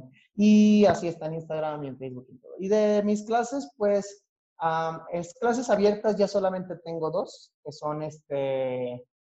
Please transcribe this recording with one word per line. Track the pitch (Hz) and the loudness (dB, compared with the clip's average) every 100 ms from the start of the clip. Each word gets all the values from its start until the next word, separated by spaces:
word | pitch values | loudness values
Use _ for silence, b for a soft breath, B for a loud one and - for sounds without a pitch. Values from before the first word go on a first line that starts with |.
| - b b - | -14 b b 2
Y | 208 214 214 208 196 | 6 8 8 8 6
así | 165 170 | 4 -2
está | 165 156 | -6 -8
en | |
Instagram | 160 160 156 156 147 | -8 -8 -6 -6 -6
y | 139 | -10
en | 131 | -10
Facebook | 135 127 127 | -12 -12 -16
y | - | -20
todo. | - - | -20 -10
Y | 190 | 0
de | 214 208 208 | 2 2 2
mis | 208 208 | 2 -2
clases, | 208 226 233 277 269 _ | 0 -2 0 -6 -8 _
pues, | 208 202 196 - _ _ _ _ | 0 0 -2 -14 _ _ _ _
am, | 165 160 165 160 - | -2 -2 -4 -6 -8
es | 175 170 - | -8 -8 -4
clases | 233 233 254 | -2 0 0
abiertas, | 202 202 208 220 196 | 2 2 2 -2 0
ya | 196 | 0
solamente | 202 190 185 180 170 165 | 2 -2 -4 -8 -12 -10
tengo | 165 156 | -6 -4
dos, | 175 262 - _ _ | -4 -6 -12 _ _
que | 151 | -16
son, | 147 151 151 | -10 -8 -6
este, | 156 151 _ 139 139 131 131 127 123 123 - _ _ | -8 -12 _ -4 -2 -2 -4 -4 -6 -8 -16 _ _